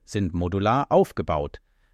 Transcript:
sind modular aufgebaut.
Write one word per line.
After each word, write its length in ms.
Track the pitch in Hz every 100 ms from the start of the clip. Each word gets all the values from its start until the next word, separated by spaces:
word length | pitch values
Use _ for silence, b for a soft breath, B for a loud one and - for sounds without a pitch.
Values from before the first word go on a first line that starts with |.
| -
sind 280 | 104 92
modular 580 | 87 87 98 104 131 143
aufgebaut. 680 | 170 190 - 82 78 73 - _ _ _